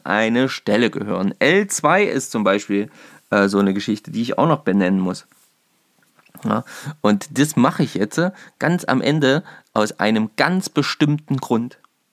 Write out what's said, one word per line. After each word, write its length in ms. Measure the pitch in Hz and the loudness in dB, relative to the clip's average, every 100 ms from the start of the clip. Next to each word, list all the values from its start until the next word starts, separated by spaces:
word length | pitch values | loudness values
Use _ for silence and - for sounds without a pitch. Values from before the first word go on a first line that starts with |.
eine 440 | - 104 110 117 135 | -2 0 0 2 0
Stelle 420 | - - 104 117 | -2 -2 0 0
gehören. 440 | - 104 92 98 - | -2 -6 -2 -2 0
L 280 | 135 190 202 | 2 2 0
zwei 360 | - 151 185 | -2 0 2
ist 260 | 208 135 - | 0 -2 -4
zum 140 | 117 | -2
Beispiel, 460 | 98 101 - 101 107 - - - - | 2 0 0 -2 -4 -10 -20 -20 -2
äh, 180 | 104 98 | 2 2
so 100 | 101 | 4
eine 140 | 98 | 2
Geschichte, 380 | 95 107 104 - | 0 -2 -6 -6
die 100 | 110 | -6
ich 160 | 117 - | -4 0
auch 100 | 160 | 0
noch 140 | 151 | 0
benennen 400 | - 98 92 95 | 0 2 2 2
muss. 260 | 92 92 - _ _ _ _ _ _ _ _ _ _ - | -2 -6 -12 _ _ _ _ _ _ _ _ _ _ -8
Ja, 200 | - 107 - - - - | -4 -2 -4 -12 -14 -4
und 380 | 104 101 - 131 | 0 0 -2 -2
das 180 | 151 123 | 0 2
mache 260 | 131 - | 0 2
ich 120 | 135 | -4
jetzt, 240 | 98 107 - | -2 -4 -2
äh, 120 | 180 - - - | -4 -4 -18 -4
ganz 260 | 151 175 | -2 -2
am 160 | - 131 | 0 0
Ende 420 | - 156 135 147 - - _ | 0 2 2 0 -2 -16 _
aus 260 | 110 107 - | -2 -2 0
einem 320 | 104 110 110 - | 0 2 0 0
ganz 320 | 139 185 - | 0 0 -2
bestimmten 680 | - 139 - 147 147 - 135 | -2 -2 0 0 0 -2 -4
Grund. 400 | - 117 120 - _ _ _ | 0 -2 -2 -10 _ _ _